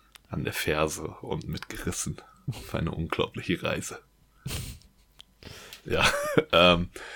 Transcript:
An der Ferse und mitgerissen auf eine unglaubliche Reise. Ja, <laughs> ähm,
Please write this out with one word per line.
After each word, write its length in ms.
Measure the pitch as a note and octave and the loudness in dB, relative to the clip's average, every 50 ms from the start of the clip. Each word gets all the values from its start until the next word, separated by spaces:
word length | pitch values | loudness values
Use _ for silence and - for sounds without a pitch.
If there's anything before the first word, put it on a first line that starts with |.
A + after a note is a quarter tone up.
| _ _ _ - _ _ | _ _ _ -20 _ _
An 120 | - - - | -6 -4 -4
der 80 | - - | -4 -4
Ferse 560 | - - - D#2 D2+ D#2 D#2 D2+ - D#2 - - - - | -2 -2 0 2 2 2 0 0 -4 -8 -10 -10 -10 -8
und 260 | - - D2+ D2+ - | -8 -6 -6 -4 -6
mitgerissen 680 | D#2 D2 - - - - - F2 E2+ - - - D2+ - - - - - - - | -6 -6 -6 -8 -10 -6 -4 -4 -4 -4 -4 -6 -6 -8 -12 -20 -20 -10 -8 -8
auf 260 | A#2+ - - - - | -8 -8 -8 -6 -4
eine 160 | D#2+ D#2+ E2 | -2 -2 -2
unglaubliche 720 | - - E2 E2+ - - E2+ - - - - - F2 - - | -2 -4 -4 -4 0 -2 -2 -2 -2 -10 -2 -2 -2 -2 0
Reise. 360 | - - - - - - - - _ _ _ _ _ _ _ - - - - - - - - - - _ _ _ _ _ - - - _ _ - - - - - - - - - | -2 -4 -2 -4 -8 -10 -12 -16 _ _ _ _ _ _ _ -12 -8 -8 -8 -8 -8 -12 -14 -18 -20 _ _ _ _ _ -20 -20 -20 _ _ -20 -18 -18 -18 -18 -18 -18 -16 -6
Ja, 200 | - - - - - - C#5+ C#5+ D5+ | -4 0 4 4 4 4 2 -2 2
<laughs> 220 | D5 - - - - | 2 2 2 6 8
ähm, 380 | E2+ F2 F2+ F2 E2+ F2+ - - - - - - | 8 10 10 10 8 4 -2 -6 -12 -14 -14 -14